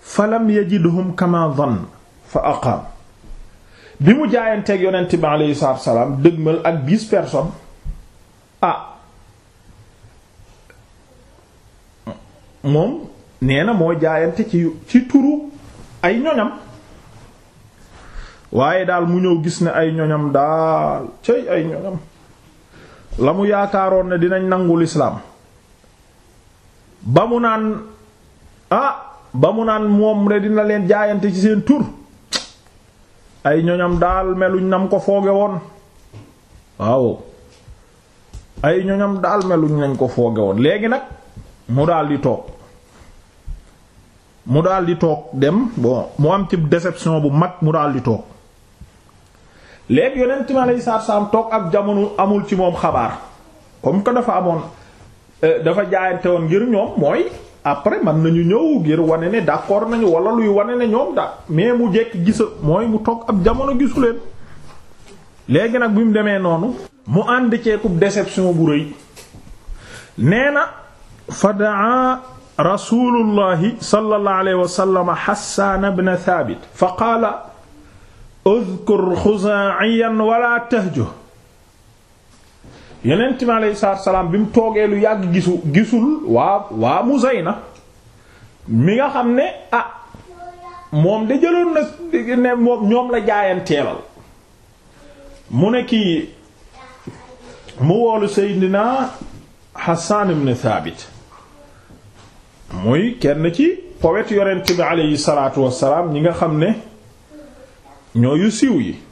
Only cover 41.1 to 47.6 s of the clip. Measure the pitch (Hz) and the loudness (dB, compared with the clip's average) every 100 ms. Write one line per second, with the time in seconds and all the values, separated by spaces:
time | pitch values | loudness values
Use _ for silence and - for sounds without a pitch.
41.1 | - - - - - - 123 156 165 147 | -20 -20 -20 -20 -20 -4 0 2 0 0
42.1 | 143 135 107 - - - - _ - - | -2 -2 -4 -8 -20 -20 -20 _ -20 -20
43.1 | - - _ - - - - - - - | -20 -20 _ -14 -14 -16 -20 -20 -20 -20
44.1 | _ _ _ - 131 175 190 175 170 170 | _ _ _ 0 2 2 0 0 0 0
45.1 | 151 - 135 139 190 247 - 120 123 - | -2 -6 0 2 2 0 -2 0 0 -4
46.1 | - 147 190 185 185 151 170 180 175 165 | 0 2 2 0 -2 2 2 0 -4 -2
47.1 | 160 147 143 175 - | 0 2 2 0 0